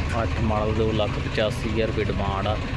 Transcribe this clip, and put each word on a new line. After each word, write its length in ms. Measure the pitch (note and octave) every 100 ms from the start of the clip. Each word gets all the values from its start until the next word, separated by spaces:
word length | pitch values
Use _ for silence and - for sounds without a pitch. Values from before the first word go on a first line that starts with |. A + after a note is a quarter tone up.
| - A#2
ਅੱਠ 180 | A2 -
ਮਾਡਲ, 300 | A2 G#2+ G#2+
ਦੋ 180 | G#2+ A2
ਲੱਖ 200 | G#2+ G#2
ਪਚਾਸੀ 580 | G#2+ - - G#2+ - A2
ਹਜ਼ਾਰ 180 | G#2+ A2
ਰੁਪਏ 160 | A2
ਡਿਮਾਂਡ 440 | G2+ G2+ G2 G2 G2+
ਆ, 80 | G#2+ -